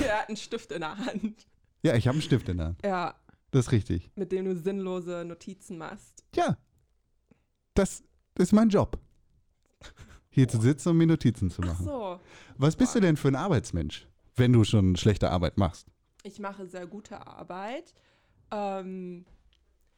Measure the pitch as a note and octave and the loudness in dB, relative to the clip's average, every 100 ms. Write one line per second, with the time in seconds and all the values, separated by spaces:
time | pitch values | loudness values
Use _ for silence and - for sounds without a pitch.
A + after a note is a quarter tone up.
0 | C#4 G#3+ - G#3+ - A3+ - - D#3 G3 | -2 -2 -4 -10 -8 -10 -10 -10 -8 -8
1 | B3+ G3 G#3+ G#3+ _ _ _ _ D#3 A#2+ | -8 -6 -8 -8 _ _ _ _ 0 2
2 | A#2+ D3+ - B2 - F2 D#2+ F2+ G3+ F#3 | 2 0 0 0 0 -4 -4 -4 -4 -2
3 | E3+ - _ _ _ C3+ A#2+ A#2 - F2+ | -4 -8 _ _ _ -2 2 0 0 -4
4 | - - F3+ F#3 F#3+ F3+ E3 G3 F#3 F#3 | -6 -10 -6 -4 -4 -4 -4 -4 -6 -6
5 | F3 F3 E3+ E3+ - F#3+ - E3+ D#3 G#3 | -8 -10 -10 -14 -16 -18 -16 -14 -14 -16
6 | - _ _ - E4+ - _ _ _ _ | -20 _ _ -2 0 -2 _ _ _ _
7 | _ _ _ _ _ _ _ - F#3+ - | _ _ _ _ _ _ _ 0 0 -2
8 | - _ _ - F3+ G#3 A3+ G3 G#2+ - | -20 _ _ -2 4 6 6 4 2 -2
9 | - _ _ _ _ _ _ _ - - | -12 _ _ _ _ _ _ _ -20 -20
10 | - - _ - B2+ A#2 A2+ D3 F3 E3 | -20 -20 _ 2 2 4 2 2 2 4
11 | E3 D#3+ B2 - F#2+ E2+ F2 E2+ F2+ C4+ | 4 4 2 0 -2 -2 -4 -4 -6 -6
12 | G3 F3 - - - - C#3 - B3+ B3 | -8 -10 -16 -20 -20 0 0 2 0 4
13 | F#3+ D3+ C3+ C3 F#3 C#3 - F2 D2+ - | 4 4 2 0 2 0 0 -4 -6 -8
14 | - _ _ - B2 A#2+ G#2+ A2 F#2+ F2+ | -16 _ _ 2 6 6 6 6 4 4
15 | A2+ G2+ - F2+ E2 - F#2+ - - _ | 2 2 2 0 0 0 0 -2 -14 _
16 | _ _ G3+ - G3+ G3+ F#3 F3+ F3+ G3+ | _ _ -18 -12 -12 -10 -12 -12 -12 -14
17 | G#3+ G#3+ - - E3 F3+ G3+ B3+ - _ | -16 -18 -18 -18 -14 -12 -10 -12 -14 _
18 | _ _ _ _ _ G#3+ G3+ F#3+ F#3 F#3 | _ _ _ _ _ -6 -6 -6 -8 -10
19 | F3+ F3 F3+ - _ _ _ _ _ | -12 -14 -18 -20 _ _ _ _ _